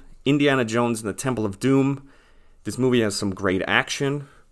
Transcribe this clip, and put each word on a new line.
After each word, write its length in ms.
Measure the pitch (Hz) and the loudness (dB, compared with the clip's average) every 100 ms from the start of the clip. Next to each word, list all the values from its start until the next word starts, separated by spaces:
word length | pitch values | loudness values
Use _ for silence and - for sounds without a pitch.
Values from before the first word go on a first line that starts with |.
| - - - | -20 -6 0
Indiana 400 | 147 143 135 110 | 2 4 2 0
Jones 360 | 117 120 110 | 0 0 0
and 60 | 110 | -4
the 40 | |
Temple 320 | 95 139 113 107 | -4 -4 -2 -4
of 140 | 98 | -2
Doom. 500 | 127 135 135 139 - - _ - - - | 2 4 2 -2 -10 -20 _ -20 -20 -14
This 140 | 107 110 | -10 -2
movie 240 | 127 123 | 2 2
has 140 | 107 101 | 0 -2
some 180 | 104 | -4
great 280 | 95 98 92 - | -2 0 0 2
action, 600 | 113 135 - 139 143 139 - _ | 0 0 -4 -4 -4 -8 -20 _